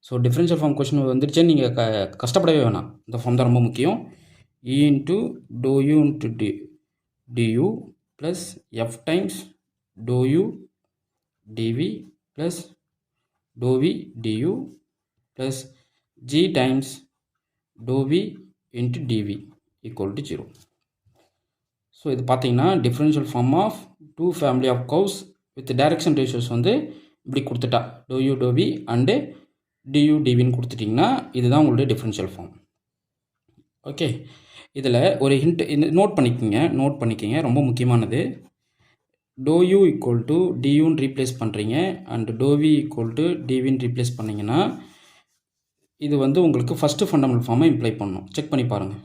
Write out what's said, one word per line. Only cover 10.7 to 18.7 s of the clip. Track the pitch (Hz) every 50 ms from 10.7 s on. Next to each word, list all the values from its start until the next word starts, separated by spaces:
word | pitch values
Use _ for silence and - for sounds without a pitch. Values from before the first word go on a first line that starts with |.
| _ _ _ _ _ _ _ _ _ _ _ _ _ _ _ 104
D | 110 110 113 113
V | 113 123 160 202 220 - - - _ _ _ _
plus | _ - 151 170 175 170 - - _ _ _ _ _ _ _ _ _ _ _ _ _ _ _ _ _ 117
dou | 120 123 127
V | 127 139 170 208 - - - -
D | 117 113 113 110 110
U | 123 165 202 254 269 - - _ _ _ _ _ _ _ _ _ _ _ _ -
plus | 131 135 131 127 - - _ _ _ _ _ _ _ _ _ _
G | 123 123 135 151 170 190
times | - 143 127 131 131 135 139 - - - _ _ _ _ _ _ _ _ _ _ _ _ _ _ _ _
dou | 117 120 127 135 135
V | 131 151 180 208 214 - - - _ _ _ _ _